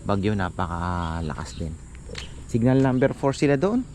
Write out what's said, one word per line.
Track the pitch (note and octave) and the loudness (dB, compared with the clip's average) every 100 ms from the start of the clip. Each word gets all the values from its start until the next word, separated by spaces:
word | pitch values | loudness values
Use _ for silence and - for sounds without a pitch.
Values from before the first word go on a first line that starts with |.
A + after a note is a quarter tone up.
bagyo, | - G2+ G2 G#2 | 0 0 2 0
napakalakas | F2+ F2 F2+ F2 F2 F2 E2 E2 D#2+ - - - | -2 -2 -4 -2 -2 -2 -2 -2 -4 -6 -8 -8
din. | E2 D#2 - - - - - - - | -8 -8 -14 -16 -14 -12 -12 -14 -4
Signal | A#2 A#2+ C3 | 2 4 6
number | C3+ B2+ C3 C3 | 4 4 2 2
four | C#3 | 0
sila | C3 D3 C#3 | 2 2 4
doon. | F3+ A#3+ B3 | 2 0 -2